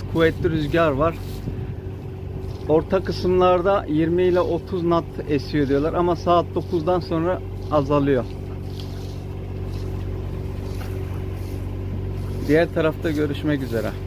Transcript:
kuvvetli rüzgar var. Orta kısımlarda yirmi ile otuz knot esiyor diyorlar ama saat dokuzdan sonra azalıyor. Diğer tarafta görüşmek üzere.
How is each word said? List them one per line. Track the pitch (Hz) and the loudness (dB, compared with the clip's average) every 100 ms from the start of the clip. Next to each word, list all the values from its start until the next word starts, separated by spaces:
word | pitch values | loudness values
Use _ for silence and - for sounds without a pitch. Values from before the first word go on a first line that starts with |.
| - | -2
kuvvetli | 165 165 143 180 | 4 4 4 0
rüzgar | 160 147 165 165 | 0 2 4 4
var. | 135 165 - - - - - - - - - - - - - - - - | 4 2 0 -8 -6 -6 -6 -6 -8 -8 -10 -10 -10 -8 -8 -8 -6 2
Orta | 160 - 190 | 2 4 0
kısımlarda | 185 175 180 185 180 180 185 196 - | 0 -2 2 6 6 6 4 2 2
yirmi | 151 165 175 | 2 4 4
ile | 180 180 | 4 4
otuz | - 170 - 185 | 2 0 -2 0
knot | 170 170 - - 143 | 2 2 0 -6 0
esiyor | 147 - 151 135 | 0 0 0 2
diyorlar | 139 156 | 2 2
ama | 170 175 165 | 2 2 2
saat | 180 175 160 | 4 4 4
dokuzdan | 180 151 175 156 180 | -2 -2 0 2 0
sonra | 165 165 170 180 - - - | 0 0 0 -2 -4 -8 0
azalıyor. | 151 139 147 139 131 101 - - - - - - - - - - - - - - - - - - - - - - - - - - - - - - - - - - - - - - - - - 135 | 2 4 4 4 2 0 -6 -8 -8 -8 -8 -8 -8 -8 -8 -8 -8 -8 -6 -6 -6 -4 -6 -4 -6 -6 -6 -6 -6 -6 -6 -4 -6 -6 -6 -6 -6 -6 -6 -6 -6 -4 -4 -4 -4 -4 -2 4
Diğer | 156 165 | 4 4
tarafta | 170 156 151 170 | 2 0 0 -2
görüşmek | 151 147 139 151 143 | 0 0 0 0 0
üzere. | 127 113 107 98 | 0 -2 -2 -4